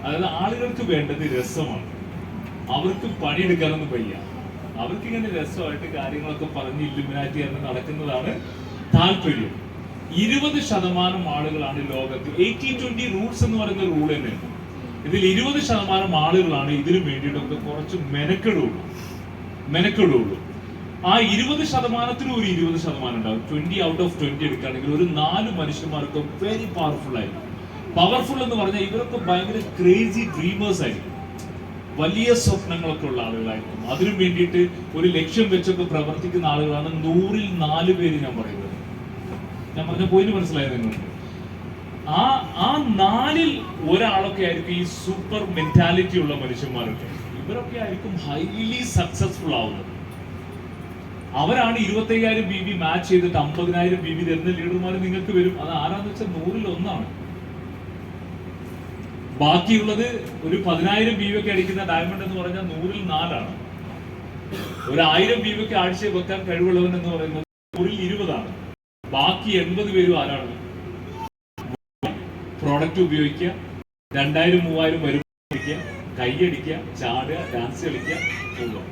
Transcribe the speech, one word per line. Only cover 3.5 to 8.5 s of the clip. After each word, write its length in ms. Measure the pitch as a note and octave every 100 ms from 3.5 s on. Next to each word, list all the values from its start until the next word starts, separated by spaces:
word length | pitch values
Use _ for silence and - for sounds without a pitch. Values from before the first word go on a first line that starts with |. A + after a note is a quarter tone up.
| E3+ D#3+ D#3 D3 B2
വയ്യ, 180 | G#2+ F#2 - - - - - -
അവർക്ക് 220 | A3+ F#3 -
ഇങ്ങനെ 200 | A3+ A3 F3
രസമായിട്ട് 500 | D3+ - D#3+ D3 D#3+ D3+
കാര്യങ്ങളൊക്കെ 500 | C#3 D3 D3+ D3 D3+ D3
പറഞ്ഞ് 260 | C3 D3 D3
ഇല്ലുമിനാറ്റി 500 | C#3+ C#3 C#3 C#3 C#3+
തന്നെ 180 | C#3 C3+ -
നടക്കുന്നതാണ് 640 | A3 - D3+ D3 B2+ E3 A#3 -